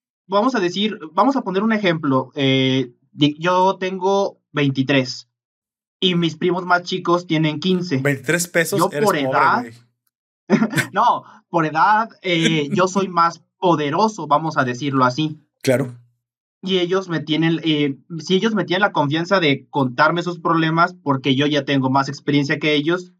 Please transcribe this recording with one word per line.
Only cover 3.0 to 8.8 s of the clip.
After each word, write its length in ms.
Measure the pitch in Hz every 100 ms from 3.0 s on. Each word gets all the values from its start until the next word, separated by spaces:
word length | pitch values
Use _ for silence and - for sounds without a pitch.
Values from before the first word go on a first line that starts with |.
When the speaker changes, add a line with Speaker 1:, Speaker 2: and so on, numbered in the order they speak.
| _
Speaker 1:
di-, 240 | - 147 151
yo 380 | 180 180 190 185
tengo 600 | 185 190 190 196 196 - _
veintitrés 760 | 151 143 135 135 139 127 - - _ _ _ _ _ _ -
y 160 | 185
mis 220 | 175 165 160
primos 300 | 180 175 180
más 160 | 175
chicos 440 | 175 190 170 175 175
tienen 320 | 156 156 151
quince. 380 | 185 180 175 139
Speaker 2:
Veintitrés 480 | 139 139 - 170 175
pesos, 300 | 175 165 190